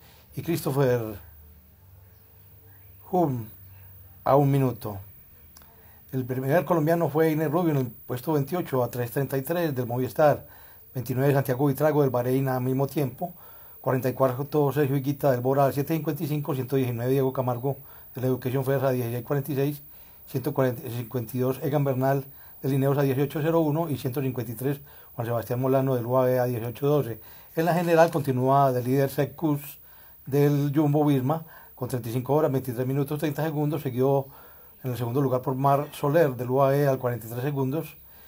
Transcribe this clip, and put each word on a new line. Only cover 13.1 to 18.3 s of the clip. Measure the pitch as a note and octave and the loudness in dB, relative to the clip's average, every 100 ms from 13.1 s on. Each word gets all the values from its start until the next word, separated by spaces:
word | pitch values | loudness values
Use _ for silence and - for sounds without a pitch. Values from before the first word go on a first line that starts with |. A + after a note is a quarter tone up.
| - F3 - - - - - | -4 -10 -12 -20 -20 -20 -8
cuarenta | C#3 C3 B2+ | -2 0 0
y | |
cuatro | B2+ C3+ B2 C#3+ D3+ C#3+ | 2 0 2 -2 2 2
Sergio | B2+ C#3+ C#3 | 2 0 0
Higuita | B2+ C#3 D3 | -2 0 0
del | B2 | 2
Bora | B2 C3+ C#3 | 2 2 2
a | |
siete | C3 C#3+ E3 | 0 -2 -2
cincuenta | D#3 D3+ | -2 -4
y | D3+ | -4
cinco, | D3+ D3 | -4 -4
ciento | C3 B2 C#3 | -4 -2 -2
diecinueve | B2 A#2 B2 | 0 -2 0
Diego | C3+ C3 | 0 0
Camargo | C3+ B2 A#2+ C3+ C3+ - - - | 0 -4 -2 -4 -6 -12 -20 -16
de | - | -4
la | |
Education | B2+ | -2